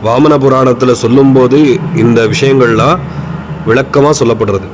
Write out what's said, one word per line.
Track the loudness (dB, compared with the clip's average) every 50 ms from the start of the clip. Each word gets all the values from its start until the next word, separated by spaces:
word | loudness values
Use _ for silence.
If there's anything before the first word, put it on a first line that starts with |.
| -2
வாமன | 0 0 2 2 2 2 2
புராணத்துல | 2 2 2 2 2 0 0 0 0 0
சொல்லும்போது | 0 0 0 0 2 4 4 4 4 2 2 2 2 2 2 2 0 -2 -2 -4 -2
இந்த | 0 0 2 2 2 0
விஷயங்கள்லாம் | 0 -2 -2 0 0 2 2 2 2 2 0 0 0 -2 -2 -6 -10 -10 -10 -10 -10 -10 -12 -10 -12 -12 -8 -2 -2
விளக்கமா | 0 -2 -2 -2 0 0 2 2 0 0
சொல்லப்படுறது. | 0 -2 -2 -2 -2 -4 -4 -6 -6 -10